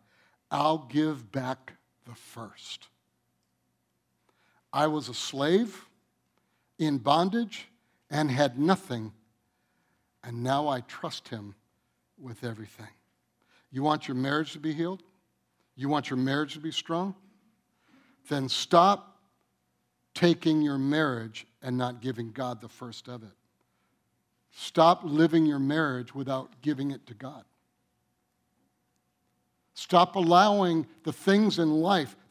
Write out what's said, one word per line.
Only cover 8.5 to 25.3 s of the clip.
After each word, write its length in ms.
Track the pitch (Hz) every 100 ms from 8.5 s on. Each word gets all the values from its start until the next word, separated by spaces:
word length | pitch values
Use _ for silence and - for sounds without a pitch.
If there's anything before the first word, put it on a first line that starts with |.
| 123
nothing, 540 | 160 190 - 120 110 - _ _ _ _ _ _ _ _ _ _
and 180 | 123 117
now 260 | 127 139 147
I 120 | 127
trust 480 | 120 - 160 - -
him 260 | 113 104 - _ _ _ _ _ -
with 280 | 131 113
everything." 440 | 120 110 107 - 107 _ _ _ _ _ _ _ _
You 120 | 131
want 260 | 151 151 151
your 60 |
marriage 380 | 127 135 151 151
to 40 | 156
be 140 | 156
healed? 300 | 151 170 190 _ _ _ _ _ _ _
You 140 | - 139
want 200 | 151 135
your 60 | 131
marriage 380 | 131 143 147
to 60 | 156
be 120 | 156
strong? 420 | - - 170 196 185 _ _ _ _ _ _ _ _ _ _ -
Then 200 | 143 131
stop 720 | - - 170 190 202 - _ _ _ _ _ _ _ _ _ _
taking 480 | - 175 170 165 156
your 160 | 147 139
marriage 680 | 139 151 151 117 113 113 - _
and 160 | 131 123
not 240 | 123 120
giving 320 | 127 117 113
God 280 | 110 127 113
the 80 | 117
first 380 | - 123 113 -
of 140 | 123
it. 140 | 107 _ _ _ _ _ _ _ _ _ _ _ _
Stop 540 | - - 170 160 180
living 400 | 165 151 160